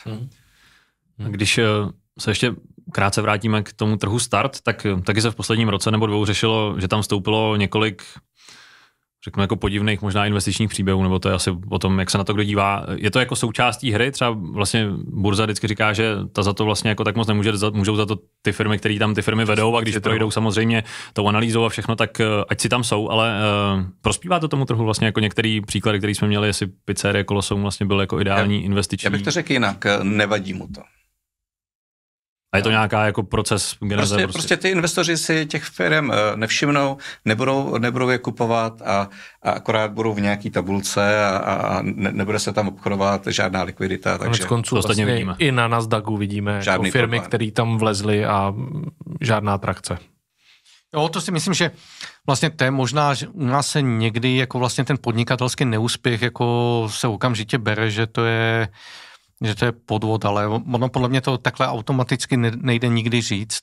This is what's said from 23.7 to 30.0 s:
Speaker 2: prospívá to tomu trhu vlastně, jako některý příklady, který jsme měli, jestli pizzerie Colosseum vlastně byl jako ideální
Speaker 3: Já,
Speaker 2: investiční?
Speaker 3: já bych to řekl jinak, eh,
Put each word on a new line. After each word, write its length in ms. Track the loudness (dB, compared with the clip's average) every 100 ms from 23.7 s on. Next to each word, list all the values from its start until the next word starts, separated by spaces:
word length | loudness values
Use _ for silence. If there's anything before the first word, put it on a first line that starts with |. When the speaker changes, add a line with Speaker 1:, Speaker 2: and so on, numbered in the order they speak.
| 0 -2 -4
Speaker 2:
prospívá 400 | -2 -2 0 0
to 80 | 0
tomu 160 | -2
trhu 200 | 0 0
vlastně, 220 | 0 2 2
jako 140 | 2
některý 400 | 0 2 0 0
příklady, 380 | -2 -2 0 0
který 160 | 0
jsme 140 | 0 2
měli, 200 | 2 2
jestli 180 | 0 -4 -6
pizzerie 400 | -6 -2 0 0
Colosseum 380 | 0 -2 0 -2
vlastně 240 | -2 -2 0
byl 140 | 0
jako 200 | 0 0
ideální 400 | 0 2 2 0
Speaker 3:
Já, 60 | 0
Speaker 2:
investiční? 400 | 0 0 -2 -2
Speaker 3:
já 40 |
bych 120 | -2
to 80 | -2
řekl 220 | -2 -2
jinak, 340 | 0 0 0 0
eh, 120 | 0